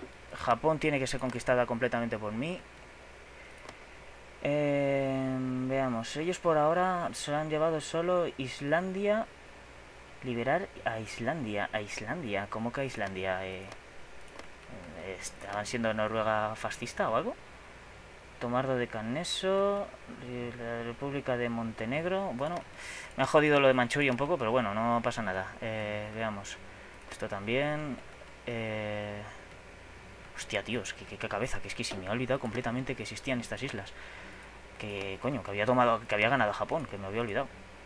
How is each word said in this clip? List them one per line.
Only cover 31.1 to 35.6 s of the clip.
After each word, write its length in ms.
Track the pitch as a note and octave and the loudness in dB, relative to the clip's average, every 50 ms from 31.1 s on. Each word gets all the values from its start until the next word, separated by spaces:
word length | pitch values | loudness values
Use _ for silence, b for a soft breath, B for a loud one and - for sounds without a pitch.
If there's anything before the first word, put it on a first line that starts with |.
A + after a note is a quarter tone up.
| G#2 | -8
qué 100 | - A2+ | -8 -6
cabeza, 340 | G#2+ G#2+ G2+ B2 - - - | -4 -2 -2 0 0 0 -2
que 60 | - | -2
es 80 | G2 - | -4 -4
que 80 | - A#2 | -4 -4
se 120 | - G#2+ | -4 -4
me 120 | G2 F#2 | -6 -4
ha 40 | G2 | -2
olvidado 280 | A2 B2 B2+ A#2+ C3 C3 | -2 -2 2 0 0 0
completamente 560 | B2+ A2+ A2 B2 - A#2 A#2 C3 C3 C#3+ B2 | 0 -2 -2 -2 -2 0 -2 -2 -2 -4 -4
que 80 | - G#2+ | -6 -6
existían 380 | - A2 - - C3+ B2+ A#2+ | -8 -8 -6 -2 -2 -2 -2
estas 200 | A#2 - G#2+ G2 | -2 -4 -4 -4
islas. 300 | C3 C#3+ - G2+ G2 - B B B B B B B B B B B B B B - - - - | -4 -4 -4 -6 -8 -8 B B B B B B B B B B B B B B -16 -16 -12 -10
Que, 400 | G#2+ G#2 G2+ G2 G2 G2 F#2+ - | -8 -6 -4 -4 -4 -4 -6 -2
coño, 220 | - B2 G2 F#2+ F2+ | -2 -2 -2 0 -4
que 80 | G2+ | -2
había 140 | G2+ G#2 | 0 2